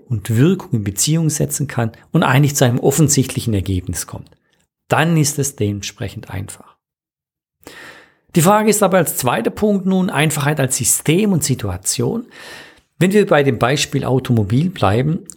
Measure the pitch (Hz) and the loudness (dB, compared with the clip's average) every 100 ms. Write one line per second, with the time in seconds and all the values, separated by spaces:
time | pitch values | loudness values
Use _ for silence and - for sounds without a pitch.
0 | - 107 - 110 151 185 - 117 101 98 | -6 -6 0 4 4 2 -2 -4 -4 -2
1 | - 160 160 147 135 - 139 - 113 - | -2 0 0 -2 -4 -4 -6 -2 -4 -6
2 | _ 160 - 131 147 143 127 120 - 151 | _ 0 2 4 2 2 2 2 0 2
3 | 151 - 127 - 117 101 90 92 - 90 | 2 2 0 -2 -2 -2 -2 -4 -4 -8
4 | - - - _ _ _ _ _ - 117 | -10 -14 -18 _ _ _ _ _ -4 0
5 | 160 165 143 - 139 - 104 101 - - | 2 2 2 0 -4 -2 -4 -4 -8 -10
6 | 107 107 - 98 98 - - _ _ _ | -10 -10 -12 -10 -10 -14 -20 _ _ _
7 | _ _ _ _ _ _ - - - - | _ _ _ _ _ _ -20 -20 -20 -20
8 | _ _ _ 180 165 208 214 208 190 185 | _ _ _ 0 2 2 2 2 2 2
9 | 160 - 123 156 226 - 208 202 180 190 | 0 -2 -2 0 -2 0 0 0 0 0
10 | 185 - 156 147 139 151 135 - 117 - | 0 0 0 0 -2 0 -2 0 -2 -2
11 | - 165 214 175 - 123 101 92 - - | 2 2 2 0 0 -4 -4 -6 -6 -2
12 | 120 233 247 - - - - _ _ - | -2 -2 -8 -16 -20 -20 -20 _ _ -2
13 | 185 208 196 151 139 113 117 147 - 139 | 2 4 4 4 4 2 0 0 -2 -4
14 | 123 131 127 120 98 120 180 - 95 107 | 0 0 2 2 2 0 0 0 2 2
15 | 143 165 - | 0 -2 -6